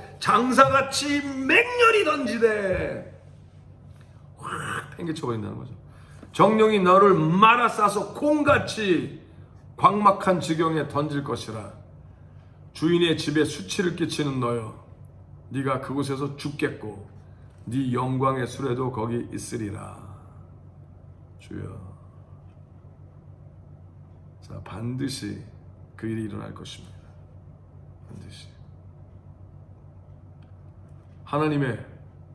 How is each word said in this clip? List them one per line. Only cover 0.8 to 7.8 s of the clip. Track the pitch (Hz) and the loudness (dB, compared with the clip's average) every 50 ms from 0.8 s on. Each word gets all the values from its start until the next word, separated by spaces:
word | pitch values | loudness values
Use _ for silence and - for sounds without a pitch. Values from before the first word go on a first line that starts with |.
| 262 269 - - 277 294 285 285 | 2 0 -2 -4 -2 0 -2 -2
맹렬히 | 277 277 277 262 269 269 330 427 480 480 494 494 480 453 440 415 381 | -2 -4 -6 -6 0 2 4 4 4 2 2 4 4 6 6 4 2
던지되, | 302 320 285 269 233 226 233 226 220 214 208 202 190 185 165 160 147 - 110 - - - - - - - - - - - - - - - - - - - - - - - - - - - - | 2 0 0 -2 -2 0 0 2 2 2 0 -2 -2 -2 -2 -4 -4 -6 -8 -12 -14 -18 -20 -20 -20 -20 -20 -20 -20 -20 -20 -20 -20 -20 -20 -20 -20 -20 -20 -20 -20 -20 -20 -20 -20 -20 -14
확 | - - - - - - - - - - - - | -12 -10 -10 -8 -8 -8 -8 -8 -10 -12 -12 -10
팽개쳐버린다는 | - 170 156 - - 123 117 110 101 - - 62 | -8 -8 -6 -6 -4 -4 -4 -4 -6 -8 -10 -10
거죠. | 65 - - - - - - - - - - - - - | -12 -14 -16 -18 -18 -20 -20 -20 -20 -20 -20 -20 -20 -12
정령이 | - - 180 202 220 220 220 220 214 202 | 4 4 6 6 8 6 6 6 6 4
너를 | 180 180 185 196 202 202 180 | 6 8 8 10 10 8 8
말아 | 160 156 156 170 190 214 226 240 240 240 220 | 6 4 4 6 8 8 8 8 6 4 2
싸서 | - - | 2 2